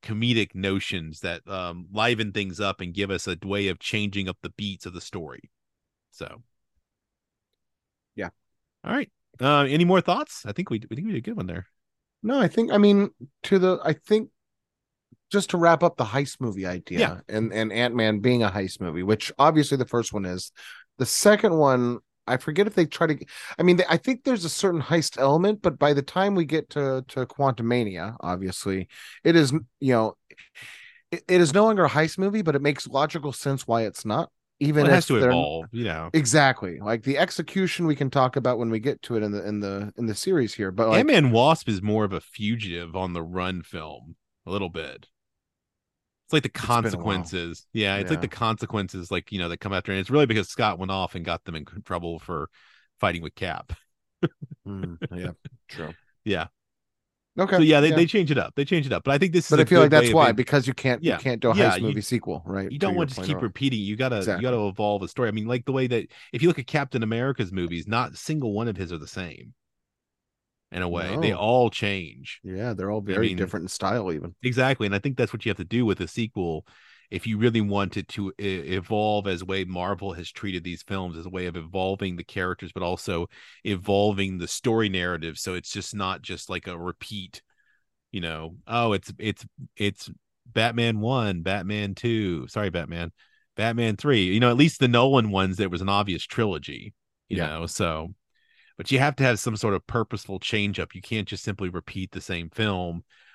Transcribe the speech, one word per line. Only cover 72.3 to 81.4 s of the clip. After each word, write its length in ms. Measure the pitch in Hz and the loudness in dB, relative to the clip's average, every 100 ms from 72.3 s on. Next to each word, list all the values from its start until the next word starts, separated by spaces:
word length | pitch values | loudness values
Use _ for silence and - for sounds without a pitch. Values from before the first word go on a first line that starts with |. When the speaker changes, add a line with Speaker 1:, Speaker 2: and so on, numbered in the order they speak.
| - | -16
Speaker 2:
Yeah, 300 | 98 92 120 | -12 -6 -6
they're 180 | 98 95 | -4 -4
all 120 | 107 | -4
Speaker 1:
I 20 | |
Speaker 2:
very 240 | 95 95 113 | -2 0 0
Speaker 1:
mean, 80 | 92 | 0
Speaker 2:
different 280 | 92 95 | -4 -4
in 40 | 82 | -8
style, 420 | - 95 120 95 | -4 -2 -2 -2
even. 240 | 80 87 - | -6 -8 -6
Speaker 1:
Exactly, 440 | 127 123 131 135 104 | -4 2 2 2 0
and 80 | |
I 40 | 98 | -2
think 180 | 143 131 | -2 -2
that's 140 | 117 | -2
what 120 | 110 | -2
you 60 | 110 | -4
have 80 | 98 | -4
to 60 | |
do 200 | 87 120 | -2 0
with 160 | 120 92 | 2 0
a 80 | 87 | -2
sequel 580 | - 113 - 85 80 - _ _ _ _ | -4 -6 -4 -4 -6 -10 _ _ _ _
if 160 | 101 - | -10 -4
you 100 | 107 | 2
really 240 | 120 113 | 2 4
want 380 | 104 101 98 - | 0 0 -2 -4
it 100 | 85 | -8
to 240 | - 98 - | -8 -8 -6
e-, 340 | 101 95 71 | -6 -6 -4
evolve 520 | 92 87 107 107 104 101 | -6 -2 0 0 0 -2
as 180 | 90 | -6
way 200 | 92 95 92 | -4 -4 -4
Marvel 480 | 90 90 95 95 | -4 -4 -4 -6
has 180 | 87 82 | -10 -12
treated 320 | - 101 90 | -10 -8 -8
these 180 | 85 85 | -8 -12
films 320 | - 98 90 82 | -8 -8 -6 -10
as 80 | 87 | -10
a 40 | |
way 140 | 92 | -8